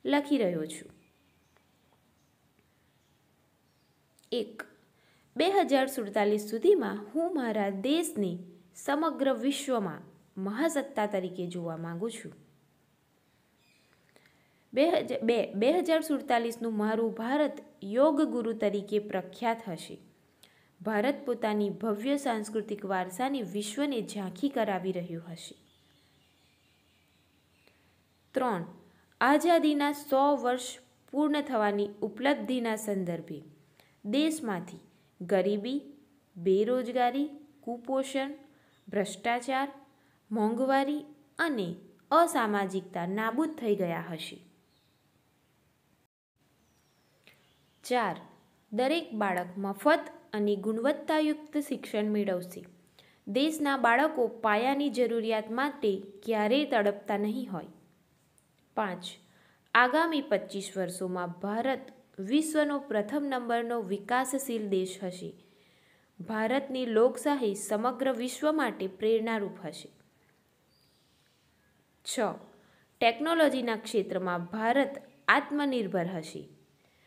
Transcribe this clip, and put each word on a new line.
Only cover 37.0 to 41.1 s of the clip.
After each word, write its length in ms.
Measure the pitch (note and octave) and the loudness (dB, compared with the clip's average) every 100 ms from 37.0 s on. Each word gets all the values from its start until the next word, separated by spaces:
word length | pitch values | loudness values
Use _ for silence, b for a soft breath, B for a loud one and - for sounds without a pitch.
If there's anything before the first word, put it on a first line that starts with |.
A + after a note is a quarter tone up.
| B3 C#4 D4 - - _ | 2 2 -2 -6 -20 _
કુપોષણ, 760 | A#3 A#3+ B3 C4+ C4 C4+ C4+ D4 - b b b b | -10 -8 -2 -2 0 -2 -4 -8 -18 b b b b
ભ્રષ્ટાચાર, 840 | G3+ G3 - A#3 A#3+ A#3+ C4 C#4 - - b b b - | -2 -2 -2 -2 -2 0 -2 -2 -6 -20 b b b -6
મોંઘવારી 720 | G#3+ G#3+ A#3 C4 C4+ C#4 D4 - | 0 0 2 2 4 2 -2 -6